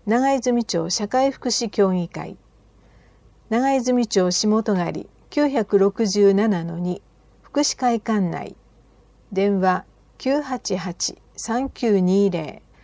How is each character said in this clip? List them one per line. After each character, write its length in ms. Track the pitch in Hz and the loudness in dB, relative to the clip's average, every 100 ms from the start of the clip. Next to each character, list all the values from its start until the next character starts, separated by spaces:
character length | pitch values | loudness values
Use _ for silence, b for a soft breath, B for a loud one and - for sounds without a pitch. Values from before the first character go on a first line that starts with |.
| 208 | -2
長 280 | 233 269 | 0 2
泉 320 | 269 247 240 220 | 0 0 0 0
町 240 | 175 165 | -4 -2
社 180 | - 208 | -4 -2
会 240 | 254 269 | 0 0
福 160 | - 247 | -2 -4
祉 220 | - 226 | -4 -2
協 240 | - 190 | 2 2
議 160 | 180 170 | 2 -4
会、 260 | 156 - - _ _ _ b b b b b b _ - | -8 -12 -16 _ _ _ b b b b b b _ -4
長 240 | 226 269 | 0 2
泉 320 | 269 240 247 226 | 0 2 0 2
町 240 | 196 180 | 2 0
下 320 | 180 214 214 | 0 0 0
戸 120 | 220 190 | 2 0
狩 340 | 165 156 - - - | -2 -6 -10 -18 -6
九 160 | 294 294 | 0 0
百 300 | 262 202 196 | 0 2 2
六 300 | 196 - 214 | 2 2 0
十 260 | 208 196 | 4 4
七 300 | 196 220 180 | 4 2 0
の 160 | 170 165 | -4 -4
二、 240 | 180 180 - _ _ _ | -4 -6 -10 _ _ _
福 160 | - 285 | -6 -2
祉 180 | 294 - | -2 -2
会 240 | 247 233 | -2 0
館 300 | 226 208 175 | 0 -2 -2
内、 240 | 156 - - _ _ _ _ _ _ - | -4 -10 -16 _ _ _ _ _ _ -8
電 280 | 190 202 196 | -2 0 2
話 260 | 185 185 - _ _ - | 2 0 -4 _ _ -6
九 240 | 262 285 | -2 -2
八 340 | 277 254 - 190 | -2 -6 -6 -6
八 460 | 175 - - - - - | -6 -8 -8 -10 -20 -12
三 340 | - 233 269 | -6 -4 -4
九 300 | - 233 202 | -2 2 2
二 320 | 180 196 202 | 4 4 2
零、 320 | 170 151 - - b | 0 -8 -14 -20 b